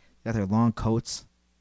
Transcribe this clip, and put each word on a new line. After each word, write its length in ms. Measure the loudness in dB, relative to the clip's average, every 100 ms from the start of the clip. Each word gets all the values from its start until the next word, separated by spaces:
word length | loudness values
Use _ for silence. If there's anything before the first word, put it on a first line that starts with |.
| _ _ -4
got 80 |
their 120 | -2 0
long 280 | 2 2
coats, 520 | 2 0 -2 -4 -10 -12 _ _ _